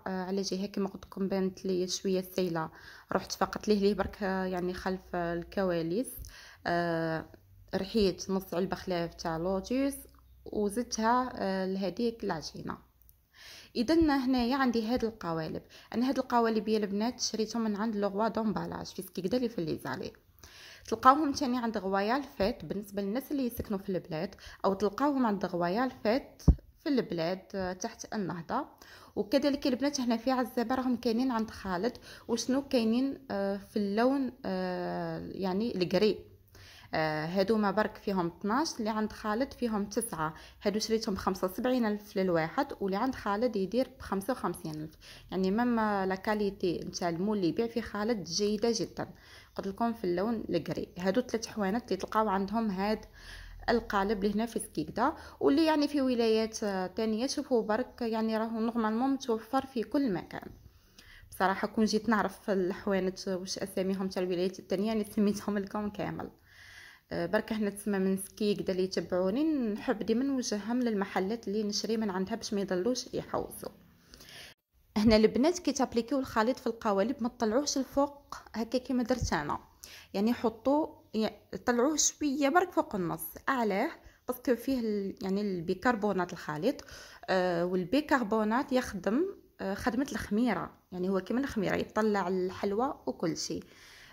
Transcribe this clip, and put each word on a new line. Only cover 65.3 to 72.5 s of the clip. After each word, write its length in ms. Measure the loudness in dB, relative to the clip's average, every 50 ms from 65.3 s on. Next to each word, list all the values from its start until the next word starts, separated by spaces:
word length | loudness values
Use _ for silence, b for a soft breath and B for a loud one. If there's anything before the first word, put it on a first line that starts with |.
| 2 0 -2 -2 -2 -2
لكم 300 | -4 -4 -4 -4 -4 -4
كامل. 420 | -4 -4 -4 -4 -4 -6 -8 -10 -12 B B B B B B B B B B B B B B -8 -4
آه، 140 | -4 -2
برك 260 | 0 0 0 0 0 0
هنا 180 | 0 0 0
تسمى 280 | -2 -2 -2 0 0 2
من 180 | 2 2 2
سكيك 460 | 0 -2 -6 -6 0 0 2 2 0 0
دا 100 | -2 0
اللي 120 | 0 0
يتبعوني، 600 | 0 0 -2 -2 0 0 2 2 2 2 2 2
نحب 540 | 2 2 2 0 -2 -2 -2 -2 -2 -2 0
ديما 260 | 0 0 0 2 2
نوجههم 560 | 0 0 0 -2 -2 -4 -4 -2 -2 0 0
للمحلات 680 | 2 2 0 0 0 0 0 0 0 0 -2 -4 -4 -4
اللي 140 | -2 -2 -2
نشري 340 | -2 -2 -4 -2 -2 -2
من 140 | 0 0 0
عندها 240 | 0 -2 -2 -2 -4
باش 200 | -6 -4 -4